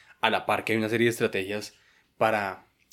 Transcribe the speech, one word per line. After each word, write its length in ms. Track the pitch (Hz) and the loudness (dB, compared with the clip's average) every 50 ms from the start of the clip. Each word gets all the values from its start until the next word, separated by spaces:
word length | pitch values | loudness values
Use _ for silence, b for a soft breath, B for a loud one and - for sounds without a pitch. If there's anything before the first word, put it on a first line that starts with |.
| B B B B | B B B B
a 100 | - 113 | 0 0
la 160 | 104 92 - | 0 0 0
par 180 | - 104 101 98 | 0 -2 -2 0
que 100 | - 110 | 0 0
hay 40 | |
una 120 | 113 110 107 | 0 0 0
serie 160 | 117 113 117 | 2 2 2
de 60 | 117 | 2
estrategias 640 | 113 - 120 104 - 98 95 98 104 107 104 - - b b b b b b b b | 2 0 -2 -2 0 -2 -4 -4 -6 -8 -8 -10 -16 b b b b b b b b
para, 480 | - 113 110 110 104 101 98 92 - - _ _ _ _ _ | 0 2 2 2 0 -2 -4 -8 -10 -16 _ _ _ _ _